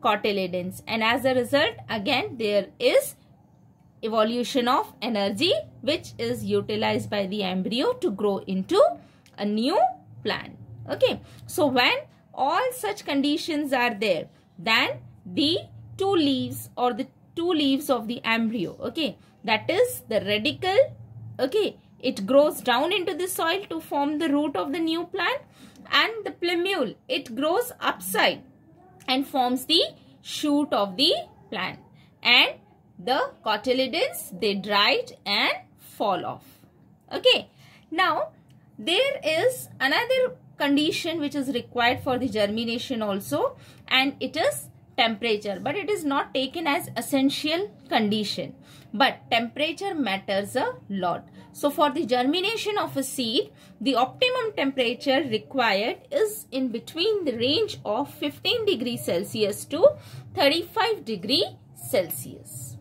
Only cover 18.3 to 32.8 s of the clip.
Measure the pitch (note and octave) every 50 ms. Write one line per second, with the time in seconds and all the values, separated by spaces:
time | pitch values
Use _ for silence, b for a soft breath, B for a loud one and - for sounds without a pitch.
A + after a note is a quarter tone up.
18.3 | A3+ A#3 A#3 A3 G#3+ B3 F3 - - - - - - - D#4+ A#3+ - b b b
19.3 | b b - G#3+ A3 G#3+ - - D#4+ F#4+ B4 B4 - - - - A3+ G3+ F#3 F#3+
20.3 | G#3 G#3+ G#3+ D4 D4+ - - F#4 G4 G#4+ C#5 D#5 - - - - - - - -
21.3 | - - B3 C#4 - A4 G4+ B3+ - b b b b b - B3+ - - G3 F#3+
22.3 | B3+ C#4 D4 D4+ - - - B3 A#3+ A#3+ C#4+ E4 F#4+ G#4 F4+ F#4 F#4 D4+ F4 F#4
23.3 | - - F4+ E4 E4+ G4 G#4 - E4+ E4 D4+ - F4 C#4+ C#4+ C#4+ D4+ D4 E4 D#4+
24.3 | C#4 C#4+ D4 D#4 C#4+ - F4 D4 C#4 F4 E4 D#4+ D#4+ E4 F4 E4+ - F#4+ F4 F4+
25.3 | B4+ D5 - B B B B B B B B B - C4+ D#4 F#4+ A4+ A4+ G4+ F#4+
26.3 | - - - F4 F4+ E4+ F4 F#4+ G4 F4+ C4 G3+ D#3+ - _ _ C4 D#4 C#4 -
27.3 | A#3 A3+ C4+ D4+ E4+ G#4 A#4+ - - - - - - - - - F#3 A4 D#4+ A3
28.3 | E3 - - - - - _ - - - - - - - - - C4 C4 C#4 -
29.3 | - C#4 B3 B3 B3+ B3+ - - D#4 E4+ C5 D#5+ - B B B B B B -
30.3 | - - - D4+ C#4+ C#4+ D4 D4 - A#3+ G3+ G3 F#3 F3+ C#4 D#4+ C5+ E5+ E5 -
31.3 | - - - - - G3 F#3 F3+ - - - - b b b b b b - A3+
32.3 | A#3+ B3+ D4+ B4+ D5 - - _ - _